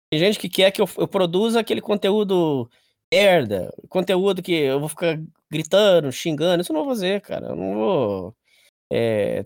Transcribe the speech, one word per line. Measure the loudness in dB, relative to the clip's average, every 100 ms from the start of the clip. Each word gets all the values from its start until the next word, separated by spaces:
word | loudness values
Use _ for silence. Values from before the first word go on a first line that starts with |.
| _
Tem | 0
gente | 0 0
que | -4
quer | 2 2
que | 2
eu, | -2 -2
eu | -2
produza | 0 0 0 0 0
aquele | 0 -4
conteúdo | -2 -2 0 0 2 2 2 0 -4 _ _ _ _
merda, | 4 6 4 2 -2 -4 -10 -6
conteúdo | -4 0 0 0 -2
que | -2
eu | 0 0 0
vou | -4
ficar | -4 -4 -4 -8 _ _
gritando, | -8 0 4 6 4 2
xingando, | -4 -4 -2 0 0
isso | -2
eu |
não | -4
vou | -2
fazer, | -2 -2 -4
cara, | -6 -8 -8
eu | -6
não | -6
vou, | -2 0 0 0 -2 -6 -14 _ _ _ _ -6
é, | -2 0 0 0 -2